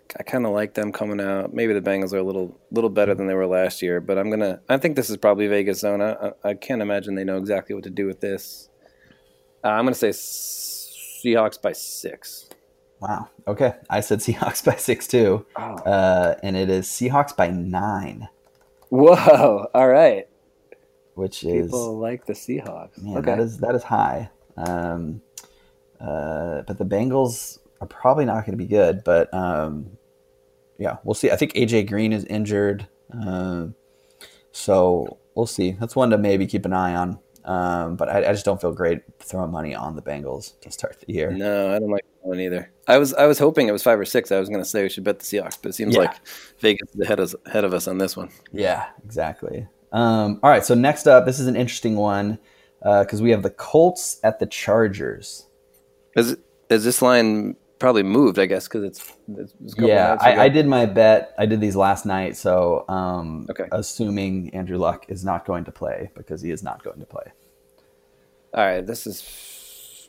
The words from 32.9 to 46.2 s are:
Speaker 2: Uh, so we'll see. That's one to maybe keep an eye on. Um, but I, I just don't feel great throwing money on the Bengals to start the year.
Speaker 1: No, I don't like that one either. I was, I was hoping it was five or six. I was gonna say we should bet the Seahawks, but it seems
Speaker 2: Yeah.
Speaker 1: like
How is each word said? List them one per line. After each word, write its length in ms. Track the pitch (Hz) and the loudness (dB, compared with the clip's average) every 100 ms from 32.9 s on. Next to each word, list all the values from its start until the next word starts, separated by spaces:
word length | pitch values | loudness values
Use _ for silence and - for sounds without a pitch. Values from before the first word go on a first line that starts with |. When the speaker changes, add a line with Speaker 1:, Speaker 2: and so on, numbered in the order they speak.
| _ _ | _ _
Speaker 2:
Uh, 520 | 117 107 92 92 87 82 107 _ _ _ _ - _ _ | -12 -8 -6 -6 -6 -8 -12 _ _ _ _ -20 _ _
so 680 | - - 95 90 87 64 - _ | -10 0 4 4 2 -2 -12 _
we'll 120 | - 117 | -6 -4
see. 260 | - 92 | -2 -4
That's 220 | 92 113 | -4 -6
one 140 | - 123 | 0 2
to 60 | 107 | 2
maybe 280 | 104 98 98 | 2 0 0
keep 180 | 101 | -4
an 80 | 95 | -2
eye 220 | 92 92 | -2 -2
on. 240 | 87 90 - _ _ | -2 -4 -6 _ _
Um, 520 | - 92 90 87 85 87 | -8 -4 -2 -2 -4 -4
but 120 | 85 | -2
I, 100 | 98 - | 0 0
I 20 | |
just 120 | 104 - | 0 -2
don't 140 | 95 | -2
feel 120 | 87 | -2
great 300 | 80 87 85 - - | -2 -2 -2 -6 -20
throwing 320 | - 92 87 | -12 -8 -6
money 240 | 85 78 | -6 -8
on 200 | 55 67 78 | -10 -10 -12
the 60 | |
Bengals 560 | 69 71 69 65 - _ | -10 -10 -10 -12 -14 _
to 100 | - | -20
start 280 | - - - - | -8 -6 -6 -8
the 60 | |
year. 180 | 85 78 | -4 -2
Speaker 1:
No, 420 | 92 101 101 98 | -2 -2 0 0
I 40 | 101 | 0
don't 120 | 107 | 0
like 140 | 101 - _ | -2 -4 _
that 40 | 92 | -8
one 120 | 90 | -4
either. 300 | 92 90 90 _ - | -4 -4 -8 _ 4
I 80 | 127 | 6
was, 160 | 143 | 6
I 140 | 135 147 | 6 6
was 120 | 147 | 6
hoping 300 | 147 160 120 | 4 4 2
it 40 | |
was 100 | 104 | 2
five 160 | - 113 | 2 2
or 60 | 95 | 2
six. 260 | 127 - | -2 0
I 60 | 98 | -2
was 80 | 95 | -2
gonna 160 | 104 | -6
say 180 | 90 110 | -4 -2
we 40 | 98 | -2
should 160 | - | -4
bet 140 | 98 98 | -6 -6
the 60 | - | -4
Seahawks, 320 | 101 92 - | -6 -6 -10
but 80 | - | -10
it 40 | |
seems 220 | 92 113 120 | -6 0 2
Speaker 2:
Yeah. 60 | |
Speaker 1:
like 120 | 87 - | 2 -2